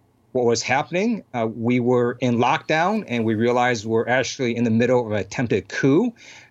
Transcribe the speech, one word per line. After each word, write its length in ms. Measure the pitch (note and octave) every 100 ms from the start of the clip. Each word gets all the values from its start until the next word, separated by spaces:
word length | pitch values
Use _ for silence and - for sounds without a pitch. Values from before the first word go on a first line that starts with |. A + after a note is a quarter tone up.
| _ _ _
what 140 | B2+ A#2+
was 180 | A2+
happening. 600 | - C3 - F3 A3 G#3 -
Uh, 140 | B2 A2+ A#2
we 240 | A2+ B2
were 380 | A#2+ B2 A#2+ B2
in 160 | B2+ A#2
lockdown, 640 | A#2+ D3+ - D#3+ F3 G#3+ -
and 180 | A#2+ A2+
we 100 | A2
realized 500 | A#2+ B2 B2 A#2 A2
we're 220 | A2+ A#2
actually 480 | B2+ A#2+ - B2 A#2
in 80 |
the 80 | A#2+
middle 340 | A2 A#2+ B2+ A2
of 60 |
an 60 | G#2+
attempted 500 | - - A#2+ G#2+ -
coup. 460 | - C3+ D3 B3 - - - -